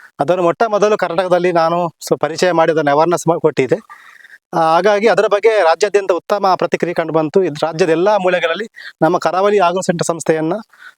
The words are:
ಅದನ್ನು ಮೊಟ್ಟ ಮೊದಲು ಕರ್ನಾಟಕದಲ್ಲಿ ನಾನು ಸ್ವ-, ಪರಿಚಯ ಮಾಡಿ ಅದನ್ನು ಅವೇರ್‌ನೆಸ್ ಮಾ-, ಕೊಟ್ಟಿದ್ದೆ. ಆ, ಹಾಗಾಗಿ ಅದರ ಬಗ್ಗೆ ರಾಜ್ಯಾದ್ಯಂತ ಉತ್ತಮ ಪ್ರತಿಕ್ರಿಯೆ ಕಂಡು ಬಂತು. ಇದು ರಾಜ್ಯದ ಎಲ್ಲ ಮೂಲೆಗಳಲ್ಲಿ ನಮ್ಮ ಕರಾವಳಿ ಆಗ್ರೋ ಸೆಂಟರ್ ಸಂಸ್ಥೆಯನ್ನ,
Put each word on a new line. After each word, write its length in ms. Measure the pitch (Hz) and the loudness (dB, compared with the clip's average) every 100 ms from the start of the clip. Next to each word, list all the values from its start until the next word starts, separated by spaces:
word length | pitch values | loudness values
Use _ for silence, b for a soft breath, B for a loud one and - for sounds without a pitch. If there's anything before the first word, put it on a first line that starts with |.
| B - | B -4
ಅದನ್ನು 240 | 143 185 | -2 0
ಮೊಟ್ಟ 200 | 170 165 233 | 0 0 0
ಮೊದಲು 300 | 208 208 208 | 0 0 0
ಕರ್ನಾಟಕದಲ್ಲಿ 540 | 180 165 185 175 175 | -2 -2 0 0 2
ನಾನು 380 | 170 165 175 175 - - | 0 0 0 -4 -8 -4
ಸ್ವ-, 120 | 156 | -2
ಪರಿಚಯ 320 | 147 156 185 | -2 -2 0
ಮಾಡಿ 200 | 170 165 | 2 2
ಅದನ್ನು 200 | 156 147 | 2 0
ಅವೇರ್‌ನೆಸ್ 360 | 143 160 165 - | 2 2 0 -2
ಮಾ-, 140 | 175 | 0
ಕೊಟ್ಟಿದ್ದೆ. 340 | 156 139 131 185 - B B B B B _ | 0 0 -2 -2 -6 B B B B B _
ಆ, 200 | 175 160 | -2 2
ಹಾಗಾಗಿ 340 | 165 185 202 220 | 2 2 2 2
ಅದರ 180 | 185 208 | 2 2
ಬಗ್ಗೆ 360 | 202 226 214 | 2 2 2
ರಾಜ್ಯಾದ್ಯಂತ 480 | 165 170 208 202 196 | 2 2 2 0 0
ಉತ್ತಮ 440 | 175 - 202 196 175 | -2 -2 -2 0 0
ಪ್ರತಿಕ್ರಿಯೆ 380 | 175 - 165 | 0 -2 -2
ಕಂಡು 200 | 175 160 | -2 -2
ಬಂತು. 300 | 160 156 196 | -2 0 0
ಇದು 220 | 180 147 160 | -2 -2 -4
ರಾಜ್ಯದ 240 | 160 160 | 0 0
ಎಲ್ಲ 260 | 160 190 208 | 2 2 0
ಮೂಲೆಗಳಲ್ಲಿ 520 | 185 180 165 165 226 B B - | 0 0 -2 -4 -8 B B -2
ನಮ್ಮ 160 | 160 180 | 0 2
ಕರಾವಳಿ 420 | 165 170 202 208 | 0 0 2 2
ಆಗ್ರೋ 220 | 175 180 | 2 0
ಸೆಂಟರ್ 260 | 180 170 - | -2 -4 -4
ಸಂಸ್ಥೆಯನ್ನ, 460 | 170 - 160 156 202 - B B | -4 -2 -2 -2 -6 -10 B B